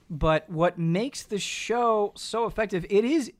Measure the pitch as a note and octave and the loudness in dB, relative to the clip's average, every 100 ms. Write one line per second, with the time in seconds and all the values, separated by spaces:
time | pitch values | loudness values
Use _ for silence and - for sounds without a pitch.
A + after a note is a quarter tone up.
0 | - D3+ D#3+ D#3 - D#3+ F3 F3 E3 F3 | -10 0 2 2 0 0 0 2 0 0
1 | C4+ - - G3+ - - - A#3 A#3 G#3+ | -2 -8 -6 -6 -6 -8 -2 0 2 2
2 | G3+ - - A3+ A#3 - G#3+ F3+ - G3+ | 0 -4 -6 -4 -2 -2 -2 -2 2 2
3 | A#3 D#4+ A3 | 4 2 0